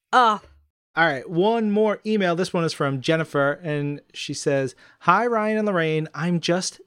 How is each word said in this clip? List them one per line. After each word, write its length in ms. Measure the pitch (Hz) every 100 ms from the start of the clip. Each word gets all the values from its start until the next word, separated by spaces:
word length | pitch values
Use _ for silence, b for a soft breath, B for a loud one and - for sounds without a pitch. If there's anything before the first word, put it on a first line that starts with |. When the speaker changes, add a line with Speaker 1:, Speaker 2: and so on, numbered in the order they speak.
| -
Speaker 1:
oh. 280 | 254 233 202 - _ _ _ _ 156
Speaker 2:
All 80 | 165
right, 240 | 135 -
one 420 | 170 208 233 220
more 280 | 208 214 196 214
email. 300 | 214 180 170
This 160 | 185
one 100 | 180
is 80 | 160
from 280 | - 143 135
Jennifer, 580 | 143 160 156 143 139 143
and 380 | 175 147 143 143 -
she 200 | - -
says, 420 | 139 156 139 131 - b b
"Hi, 260 | - 190 240
Ryan 300 | 226 214 214
and 100 | 208
Lorraine. 400 | 180 160 156 160
I'm 260 | 147 170 175
just 400 | - 180 175 -